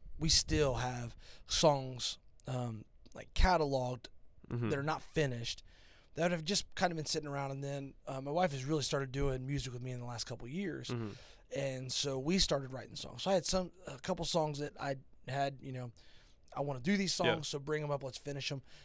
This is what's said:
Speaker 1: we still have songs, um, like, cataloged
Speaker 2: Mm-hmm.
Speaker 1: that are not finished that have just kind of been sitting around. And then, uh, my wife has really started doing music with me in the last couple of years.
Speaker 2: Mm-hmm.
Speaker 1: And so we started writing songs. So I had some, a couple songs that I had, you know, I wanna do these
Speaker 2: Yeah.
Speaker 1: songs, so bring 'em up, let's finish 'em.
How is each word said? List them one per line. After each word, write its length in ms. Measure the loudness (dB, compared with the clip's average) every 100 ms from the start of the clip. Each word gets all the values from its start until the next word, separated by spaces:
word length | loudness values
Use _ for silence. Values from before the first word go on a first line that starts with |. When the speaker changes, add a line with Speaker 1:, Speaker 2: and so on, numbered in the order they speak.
| -10 -2
Speaker 1:
we 120 | 4
still 440 | 4 4 4 4 4
have 380 | 0 -2 -8 -10 -16 -18 -4
songs, 720 | 4 6 4 0 -4 -6 -6 -12 -14 -6
um, 360 | -4 -4 -8 -12 -20 -18
like, 180 | -16 0
cataloged 720 | 6 8 8 4 2 0 -4 -10 -16 -18 -16 -6
Speaker 2:
Mm-hmm. 200 | -2 0
Speaker 1:
that 80 | 0
are 40 |
not 200 | 0 -2
finished 600 | -2 0 0 0 -6 -8 -12 -20 -20 -20 -10
that 160 | 0 0
have 120 | 0
just 220 | 0 0 -2
kind 160 | 2 2
of 60 | 2
been 80 |
sitting 240 | -2 -2 -2
around. 220 | -4 -4
And 120 | -4
then, 300 | -4 -4 -8 -10 -8
uh, 120 | -6
my 80 | -2
wife 220 | 2 2
has 120 | 2
really 180 | 0 2
started 300 | 2 0 0
doing 340 | 2 2 2 0
music 280 | -2 -2
with 80 | -6
me 80 | -6
in 100 | -6
the 60 | -6
last 180 | -6
couple 220 | -6 -8 -6
of 40 |
years. 360 | -4 -4 -4 -4
Speaker 2:
Mm-hmm. 200 | -4 -4 -6 -14 -20 -10
Speaker 1:
And 380 | -4 -2 -4 -4
so 260 | -2 0 0
we 200 | 2 4
started 340 | 4 2 -2
writing 240 | -8 -10 -10
songs. 280 | -10 -4
So 60 | 2
I 40 |
had 100 | 2
some, 280 | 4 2 0 -6 -12
a 120 | -8
couple 260 | -4 -2
songs 340 | 2 2 2 0
that 120 | -6 -4
I 160 | -4 -4 -8 -14 -4
had, 320 | 0 0 -2
you 120 | -8
know, 180 | -8 -8 -12 -20 -20 -20 -20 -8 -4
I 60 |
wanna 180 | -2 0
do 160 | 4 4
these 220 | 4 4
Speaker 2:
Yeah. 120 | 4
Speaker 1:
songs, 140 | 4 0
so 100 | -4
bring 240 | -2 -2
'em 80 | 0
up, 120 | -2
let's 140 | -4 -8
finish 340 | -6 -4 -4
'em. 120 | -6 -8 -18